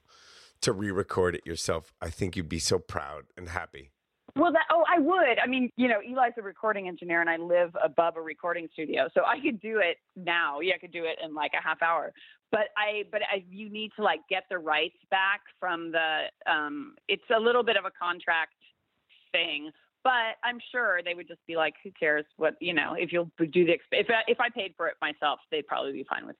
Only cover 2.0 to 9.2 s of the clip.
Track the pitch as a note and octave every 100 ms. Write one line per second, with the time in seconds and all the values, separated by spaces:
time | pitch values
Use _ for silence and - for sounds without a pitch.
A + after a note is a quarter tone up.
2 | F2 - F#2+ F#2 D#2 E2 - F#2 - D#2+
3 | C#2+ D2+ - - F2 F2+ E2 C#2+ C2+ _
4 | _ _ - C4+ E4+ D#4+ - E4 D#4 F4
5 | C#4+ F#4 C#4 G3+ B3 B3+ A#3+ - B3 G#3
6 | A3 B3+ A#3+ A#3+ G3 - A3 G3+ F3+ E3+
7 | F3 E3+ E3+ E3 F3 F3 E3+ E3 D#3 C#3+
8 | E3+ E3 D#3+ D3+ F3 E3+ D#3+ - D3+ -
9 | B2+ F#3